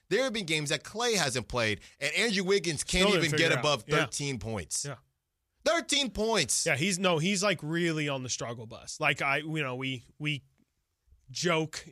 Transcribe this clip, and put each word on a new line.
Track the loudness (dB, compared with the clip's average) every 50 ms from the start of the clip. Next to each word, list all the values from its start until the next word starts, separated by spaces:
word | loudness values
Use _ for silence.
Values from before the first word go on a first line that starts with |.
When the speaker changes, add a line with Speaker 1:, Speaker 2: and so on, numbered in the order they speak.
| _ -2
Speaker 1:
There | 0 0 0
have | 0 -2
been | -4 -4
games | -2 -2 -2 0 -2
that | -2 -4
Klay | -4 -8 -6 -2 0 0 2
hasn't | 2 2 0 0 -2 -4 -2
played, | 0 0 2 2 0 -2 -6 -16 -10 -4
and | -4 -2 0
Andrew | 2 0 2 2 0 2
Wiggins | 2 2 2 2 0 -4 -4 -4
can't | 0 2 4 4 6
Speaker 2:
Still | 4 4
didn't | 2
Speaker 1:
even | 2 2 4
get | 4
Speaker 2:
figure | 4
it | 4 2
out. | 2
Speaker 1:
above | 2 0 0 0
Speaker 2:
Yeah. | 0 0 0
Speaker 1:
thirteen | 0 0 -2 -4 -4 -4 -4 -4
points. | -4 -6 -6 -6 -6 -4 -6 -6 -4
Speaker 2:
Yeah. | -6 -10 -12 _ _ _ _ _ _ _ _ _ _ _ _ 0
Speaker 1:
Thirteen | 2 2 2 2 0 0 0 0 -2
points. | -2 -2 0 2 2 2 2 2 0 0 2
Speaker 2:
Yeah, | 0 2
he's, | 2 2 0 0 2
no, | 2 2 2 2
he's, | 2 2 0 2
like, | 2 0 0 0
really | -4 -4 -2 0 0 0 0 0 -2 -2
on | -2 -4
the | -4 -6
struggle | -6 -6 -6 -8 -8 -10 -12
bus. | -14 -16 -16 -14 -12 -6 0
Like, | 2 2 2 2
I, | 2 0 0 0
you | 0 -2 -2 -2
know, | -2 -2 -4
we, | -4 -4 -4 -4 -6 -10 -16 -12 -6
we | -4 -4 -4 -4 -8 _ _ _ _ _ _ _ _ _ _ _ _ _ -20 _ _ -14
joke, | -6 -2 0 2 2 2 0 -2 -4 -10 -12 -12